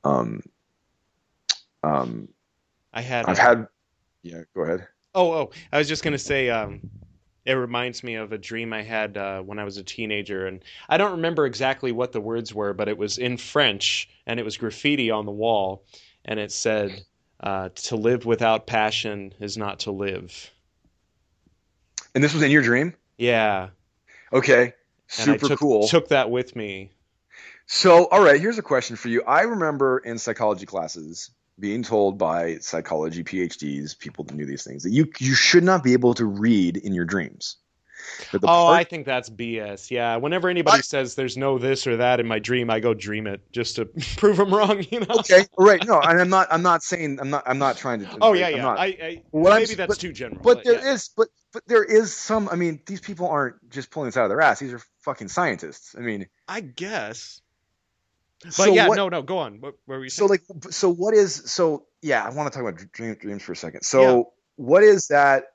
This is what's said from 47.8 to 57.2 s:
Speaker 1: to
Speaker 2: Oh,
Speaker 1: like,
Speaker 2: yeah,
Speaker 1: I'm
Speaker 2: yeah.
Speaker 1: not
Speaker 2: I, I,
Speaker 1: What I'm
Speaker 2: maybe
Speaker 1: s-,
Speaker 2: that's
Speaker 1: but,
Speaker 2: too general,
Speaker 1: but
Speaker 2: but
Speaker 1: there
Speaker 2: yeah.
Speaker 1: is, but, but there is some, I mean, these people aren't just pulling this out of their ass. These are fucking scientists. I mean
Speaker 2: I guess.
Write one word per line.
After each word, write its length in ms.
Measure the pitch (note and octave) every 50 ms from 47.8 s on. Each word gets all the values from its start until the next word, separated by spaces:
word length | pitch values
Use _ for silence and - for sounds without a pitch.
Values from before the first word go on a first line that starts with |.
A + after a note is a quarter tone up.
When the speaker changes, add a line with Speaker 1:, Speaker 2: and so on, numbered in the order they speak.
| - C3+ A#2+ A2
Speaker 1:
to 180 | G2+ F2+ F2+ G#2+
Speaker 2:
Oh, 100 | - A3+
Speaker 1:
like, 80 | G#3 F3+
Speaker 2:
yeah, 80 | F3+ F3
Speaker 1:
I'm 80 | D#3
Speaker 2:
yeah. 60 | C3 C3+
Speaker 1:
not 160 | C3 A2 -
Speaker 2:
I, 60 | F3+
I, 380 | G3 F#3+ - D#3+ D#3+ E3+ E3 _ _
Speaker 1:
What 200 | - D#3 E3 F#3
I'm 80 | G#3 A3
Speaker 2:
maybe 140 | A3 A3 A3
Speaker 1:
s-, 40 | F#3
Speaker 2:
that's 180 | F#3 F3 G#3
Speaker 1:
but, 40 | -
Speaker 2:
too 140 | F3 F3+ C#3+
general, 280 | - C3 A#2 - F2+
Speaker 1:
but 140 | - A#3 B3
Speaker 2:
but 80 | B3 -
Speaker 1:
there 120 | B3 A#3
Speaker 2:
yeah. 180 | A3+ C4 C4+ C#4
Speaker 1:
is, 160 | A3 - - _
but, 120 | - A3+ - _ _ _ _
but 120 | _ A3+ _ -
there 160 | A#3+ A3+ G#3
is 320 | - G#3+ G#3+ A3+ G3 -
some, 320 | - - - G#3+ A3 G#3 F#3+
I 80 | E3+
mean, 240 | E3+ F3+ E3+ D#3+ C#3+ _
these 160 | - G3 F#3
people 260 | - - G3+ D#3+ F3+ F3
aren't 420 | D3+ D3 C#3 B2 A#2 _ _ A#2+
just 220 | A2 C#3 B2+ _
pulling 160 | - D#3+ D3 B2
this 80 | A2
out 80 | C3 A#2
of 60 | G2
their 120 | G2+ C3
ass. 180 | D#3+ C#3 G#2+ -
These 140 | C#3 C3 B2
are 80 | B2 - _ _ _
fucking 260 | _ D3+ C3 - A2 F#2
scientists. 640 | - - F3+ D#3 G#2+ E2+ - D#2 C#2 - _ - - -
I 40 |
mean 260 | A#2+ A#2 G#2+ G2+ F#2+ F2+ _ _ _ -
Speaker 2:
I 140 | F3+ A3
guess. 800 | G3+ C#3 A#2+ - F3 G3 A3 F#3 A2+ G#2 A#2 -